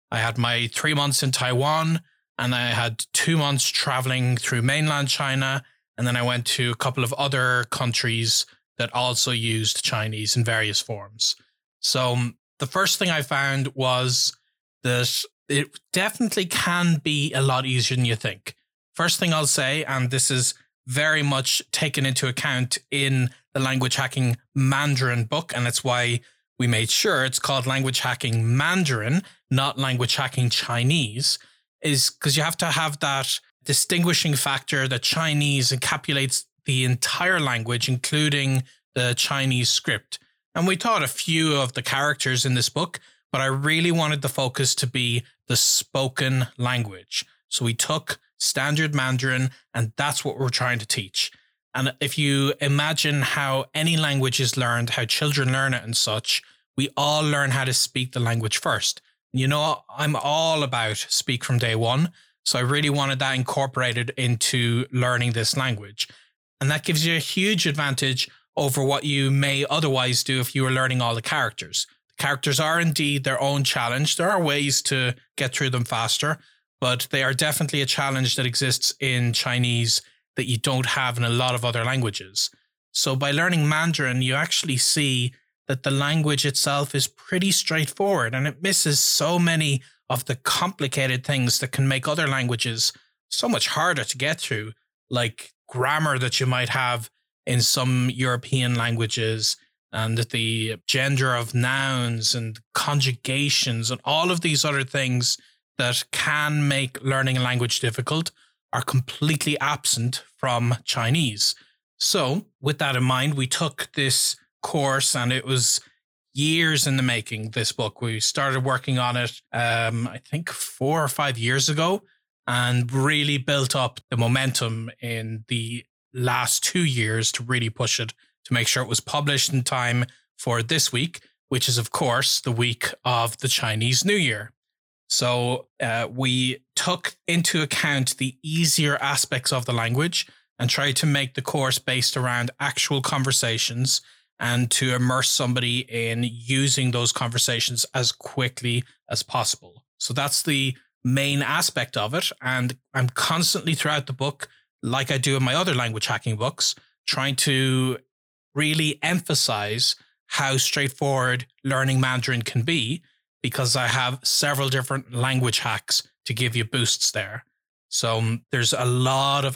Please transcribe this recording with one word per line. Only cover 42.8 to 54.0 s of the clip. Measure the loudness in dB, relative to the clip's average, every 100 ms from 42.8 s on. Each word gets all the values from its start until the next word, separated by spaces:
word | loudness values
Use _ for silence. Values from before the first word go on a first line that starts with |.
| -4 -8 -18 _ _
but | -2
I | 0
really | 0 2 2 2
wanted | 2 2 0
the | -2
focus | -2 -2 0 0 0
to | -2
be | 0 0 0 -4 _ -2
the | 0
spoken | 2 0 0 -2 0 0 0 0 -2 -2
language. | -2 0 -2 -8 -8 -8 -8 _ -6
So | -2 -2
we |
took | 0 0 -2 -4 -10 _ -6
standard | -2 0 0 0 0 0
Mandarin, | 0 2 2 0 0 -4 _
and | -4 -2 -2
that's | -2 -2
what | -4 -2
we're | -2
trying | 0 0 -2
to | -2
teach. | -4 -4 -4 -6 -8 _ _ _
And | -4 -2 -2
if | -4 0
you | 2 4 2 0
imagine | 2 2 2 0 0 0
how | 0 0 0 0 -2
any | -2 2
language | 2